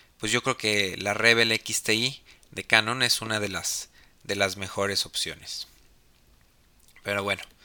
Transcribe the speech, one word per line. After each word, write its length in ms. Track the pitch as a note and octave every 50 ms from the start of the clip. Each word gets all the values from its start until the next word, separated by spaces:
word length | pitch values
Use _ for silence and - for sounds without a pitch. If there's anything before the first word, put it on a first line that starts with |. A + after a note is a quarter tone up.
| - _ _ -
pues 120 | - G#2+
yo 140 | A2 A#2+ -
creo 140 | C3+ B2 -
que 400 | - A2 G#2+ G#2 G2+ F#2 F2 F#2+
la 160 | F#2+ G2+ G#2
Rebel 400 | G#2+ A2 A#2 A#2 A#2 A#2 A2+ A2+
X 280 | A2 - - - - -
T 100 | - A2
I 280 | A2 A#2+ C3 C#3 - - - - - - -
de 140 | - - -
Canon 380 | - A#2+ A2 G#2+ A2+ A#2+ C3 B2+
es 180 | A#2+ - -
una 180 | A2+ A2 A2 G#2+
de 80 | G#2 G2
las, 400 | F#2 F2 - - - - - - _ - - - _ _ -
de 120 | - G2+
las 220 | G2+ G2+ F#2+ F2+ G2+
mejores 480 | G2 F2+ - G2+ G2 G2 G2 F#2+ -
opciones. 640 | - - - - E2 D2+ C#2+ - - - - - - - - - - - - _ _ _ _ _ _ _ _ _ _ _ _ _ _ _ _ - - - - -
Pero 200 | G2+ G2+ - G2
bueno, 180 | G2+ G2 - - - - _